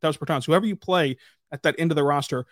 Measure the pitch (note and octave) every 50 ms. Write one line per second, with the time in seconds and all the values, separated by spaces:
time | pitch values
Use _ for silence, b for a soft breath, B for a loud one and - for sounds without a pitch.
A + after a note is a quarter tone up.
0 | - D#3+ D3 - D3+ - D#3+ C3+ A#2+ D3 D#3+ F#3+ A3 G#3+ G3 - - F3+ F#3 F3+
1 | D3+ C3+ C3 - b b b b b _ - - - D#3 C#3 - E3 E3 D#3 D3
2 | C#3+ C#3+ C#3+ C#3+ C#3 - C#3 B2+ B2+ b